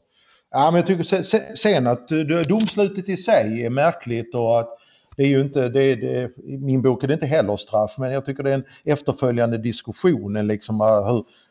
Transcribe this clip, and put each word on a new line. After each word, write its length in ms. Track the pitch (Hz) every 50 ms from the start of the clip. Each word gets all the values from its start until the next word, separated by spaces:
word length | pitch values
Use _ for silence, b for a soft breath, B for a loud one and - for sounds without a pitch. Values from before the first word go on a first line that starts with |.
| _ b b b b b b b b b
Ja, 200 | - 131 143 160
men 60 | 170
jag 100 | 175 175
tycker 160 | 180 190 175 160
se-, 200 | - 196 185 160
se-, 340 | - - 214 - - -
sen 300 | - - 214 196 143 123
att, 240 | 120 123 120 - -
eh, 80 | 156 156
domslutet 880 | 160 143 160 170 165 139 196 220 220 - - 202 202 196 196 202 185 196
i 80 | 185
sig 480 | - - - 330 135 110 107 110 117 120
är 60 | 117
märkligt 640 | 123 135 147 170 165 - - 123 117 113 113 117 -
och 260 | 123 117 113 117 117
att 180 | 117 117 - B B B B B B B B
det 60 | - 139
är 40 |
ju 140 | 139 139 135
inte, 280 | 135 139 139 143 127 123
det, 260 | 117 135 135 135 131
det, 360 | 113 120 131 131 123 123 120 - - -
i 140 | - 135 135
min 240 | 139 135 131 131 123
bok 220 | 127 123 117 -
är 40 | 135
det 60 | 151
inte 120 | 160 160
heller 300 | 127 143 160 107 98 104
straff, 380 | 98 - - - 107 107 107 - -
men 140 | 131 127 131
jag 120 | 139 135
tycker 180 | - 135 135 135
det 80 | 135
är 40 | 139
en 100 | 135 127 B B B B
efterföljande 720 | 147 147 143 - - 123 - 135 127 120 120 117 117 117 113
diskussion, 880 | 110 117 104 - - - - - - 185 160 110 101 101 101 107 104
liksom, 340 | 104 107 104 - - 110 107
eh, 260 | 107 110 110 104 98
hur 180 | 104 123 - - b b b b b